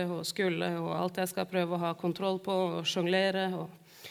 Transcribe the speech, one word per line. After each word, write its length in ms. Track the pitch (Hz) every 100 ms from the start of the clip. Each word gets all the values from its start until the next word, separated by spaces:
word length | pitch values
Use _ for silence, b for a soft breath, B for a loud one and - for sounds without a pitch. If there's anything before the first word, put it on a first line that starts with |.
| 180
og 140 | 170 165
skulle, 440 | - 190 165 175 170
og 140 | 165 165
alt 240 | 180 180
jeg 140 | 185
skal 160 | 185 180
prøve 240 | 185 170 175
å 60 |
ha 100 | 170 165
kontroll 400 | 175 170 196 190
på 160 | 190 185 185 170
og 100 | 165
sjonglere, 640 | - 175 185 190 185 190 180
og 80 | 165 - B B B